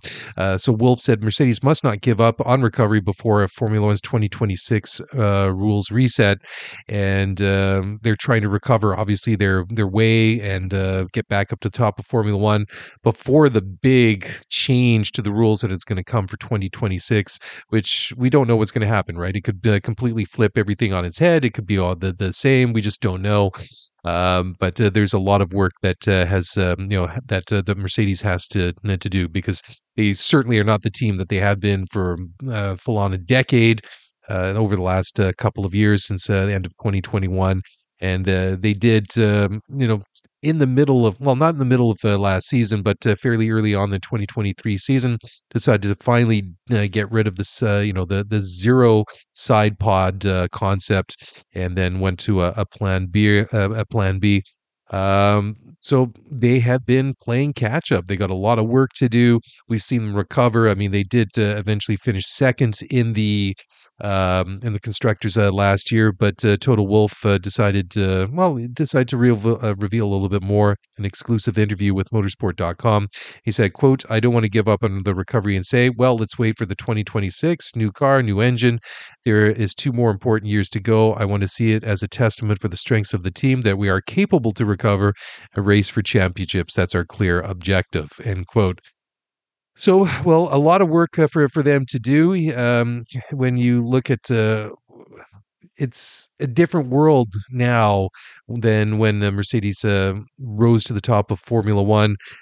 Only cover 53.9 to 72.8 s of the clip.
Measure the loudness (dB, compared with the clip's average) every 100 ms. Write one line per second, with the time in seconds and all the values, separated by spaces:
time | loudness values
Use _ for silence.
53.9 | -2 -2 0 0 0 -2 _ _ _ _
54.9 | -4 0 2 4 2 0 -8 -18 -14 0
55.9 | 2 0 -4 _ -2 2 4 2 0 0
56.9 | 0 0 -6 -4 -2 -2 -2 -2 -2 -2
57.9 | -2 -2 -4 -2 -2 0 0 2 0 0
58.9 | 0 2 4 4 4 0 -20 _ -6 -2
59.9 | -4 -2 -4 -2 0 2 4 2 2 0
60.9 | -2 0 0 0 0 -2 -2 -4 -4 -2
61.9 | -4 -2 -2 -2 0 0 2 -2 -2 -4
62.9 | -2 0 0 0 0 -2 -4 _ _ _
63.9 | _ -4 0 0 0 -2 -6 -6 -6 -6
64.9 | -2 -2 0 -2 2 2 2 2 2 0
65.9 | 2 2 2 -2 0 0 2 2 2 4
66.9 | 2 2 0 0 0 -2 -2 0 0 -2
67.9 | -2 0 0 -2 0 0 0 -8 -4 0
68.9 | 0 0 2 2 4 0 0 -2 -2 -2
69.9 | -2 0 0 0 -2 0 2 2 0 _
70.9 | -8 -8 -8 -2 -2 0 0 -2 0 0
71.9 | 0 -2 -2 -2 -4 -6 -4 -6 -2